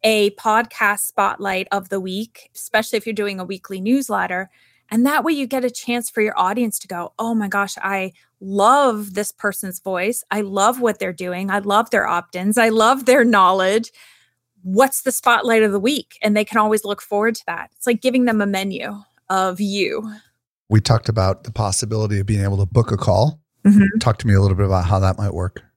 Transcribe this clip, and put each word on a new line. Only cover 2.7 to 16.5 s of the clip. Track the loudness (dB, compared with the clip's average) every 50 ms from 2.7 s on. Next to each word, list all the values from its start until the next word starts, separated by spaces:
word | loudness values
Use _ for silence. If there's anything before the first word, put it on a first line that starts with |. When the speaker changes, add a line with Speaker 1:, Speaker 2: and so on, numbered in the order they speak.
| -2 -2 -2 -2 -4
Speaker 1:
if | -6 -4
you're | -4 -6
doing | -4 -4 -6 -6 -8
a | -8
weekly | -10 -10 -12 _ -12 -12 -8
newsletter. | -2 0 0 0 0 -2 -4 -4 -2 -4 -4 -6 -8 -8 _ _ _ _ _ _ _ _
And | 0 2 2
that | 2 2 0 0
way | 0 -2
you | -2 -4
get | -4 -4 -2 -2
a | -4
chance | -6 -6 -6 -4 -4 -4 -4 -6
for | -4 -2
your | -2 -2 0 0
audience | 0 0 0 -2 -2 -4 -4 -8
to | -10 _
go, | -10 -10 -10 -10 _ -8
"Oh | -6 -4 -2
my | -2 -2 -2
gosh, | -2 -2 -4 -4 -6 -8
I | -6 -6 -4 -4 -6 -6 -10 _ _ _ _ _
love | -12 -6 0 4 6 6 6 6 6 4 2 0 -6 -8 -6
this | -6 -6 -6 -8
person's | _ -6 -4 -4 -4 -10 -10 -12 -10
voice. | _ -6 -4 -2 -2 -4 -4 -6 -6 _
I | -6 -4 -4
love | -4 0 2 2 2 2 2
what | 0 -2 0 -2
they're | -4 -8 -6
doing. | -8 -8 -8 -6 -6 -4 -2
I | -2 -2
love | 0 2 2 2 2 2
their | 0 0 0
opt-ins. | 0 -2 -2 -4 _ -10 -4 -2 0 2 2
I | 2 2
love | 4 4 4 4 4 2 4
their | 4 4 4 6
knowledge. | 4 6 6 6 6 4 4 2 2 0 0 -2 -4 _ _ -20 -20 _ _ _ _ _ _ _ _ _ _ _
What's | -4 2 2 2 2 2 -2 -4
the | -4 -6
spotlight | -2 2 2 2 2 2 2 2 4 2
of | 2 0
the | 0
week?" | 0 0 -2 -2 -6 _ -16 -4 -2
And | 0 0
they | 0 0
can | 0